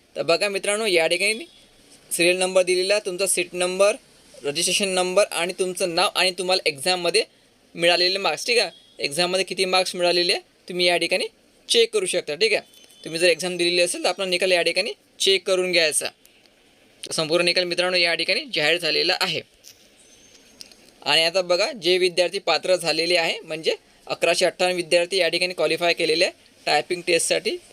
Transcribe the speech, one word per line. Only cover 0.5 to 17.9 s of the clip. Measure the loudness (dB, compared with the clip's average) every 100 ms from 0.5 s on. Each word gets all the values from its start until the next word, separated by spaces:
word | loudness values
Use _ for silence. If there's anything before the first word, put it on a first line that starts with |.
| -2 -4 -2 0
या | 2 2
ठिकाणी | 2 0 -2 -8 -20 _ _ _ -20 -12
सिरियल | 0 2 2
नंबर | 2 2
दिलेला, | 2 0 0 -2
तुमचा | -2 -4 -2
सीट | -2 -4
नंबर, | -4 -4 2 2 2 -10 _ -20 -10
रजिस्ट्रेशन | -6 -2 -2 0 0
नंबर | 0 2 2 2
आणि | 0 -4 -2
तुमचं | -4 -2 -4 0
नाव | 0 0
आणि | -2
तुम्हाला | -2 -2 0 0
एक्झाममध्ये | -2 -2 0 0 0 -2 _ _ _ _ 0
मिळालेले | 2 2 2 0
मार्क्स. | -2 -4 0
ठीक | 0
आहे, | 0 -6 _ -8
एक्झाममध्ये | -6 -2 -2 -2 -4
किती | -2 0
मार्क्स | 0 0 -2
मिळालेले | 0 2 0
आहे, | -2 -6 _ -12
तुम्ही | 0 2
या | 2
ठिकाणी | 0 -2 -4 -10 _ _ 0
चेक | 2 2
करू | 0 -2
शकता. | -4 -4 -2
ठीक | 0
आहे, | 0 -4 -20 -20 -18 -10
तुम्ही | 0
जर | 2
एक्झाम | 2 -2 -2
दिलेली | 0 2
असेल, | 0 0
तर | -2
आपला | -2 -2
निकाल | 0 2
या | 2
ठिकाणी | 2 -2 -4 -8 _ _
चेक | 2 2 2
करून | 0 2
घ्यायचा. | 2 2 0 -4 -10 _ _ _ _ _ _ _ _ -8
संपूर्ण | -4 0 2 2
निकाल | 0
मित्रांनो | 0 -2 0